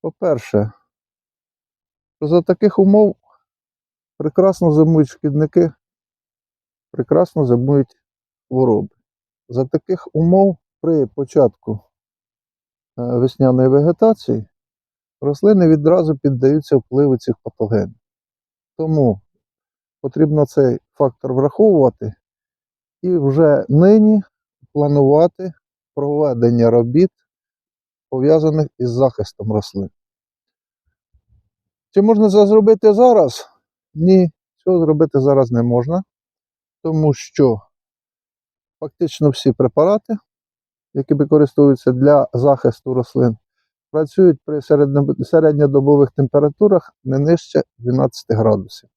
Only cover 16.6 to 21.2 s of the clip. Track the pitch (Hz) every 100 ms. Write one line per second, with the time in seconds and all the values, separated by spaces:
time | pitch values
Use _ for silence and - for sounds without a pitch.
16.6 | 143 135 - 127 143 127 - 120 - _
17.6 | 110 107 95 - _ _ _ _ _ _
18.6 | _ _ 160 156 131 98 _ _ _ _
19.6 | _ _ _ _ 143 151 156 151 143 -
20.6 | 135 120 _ _ 139 -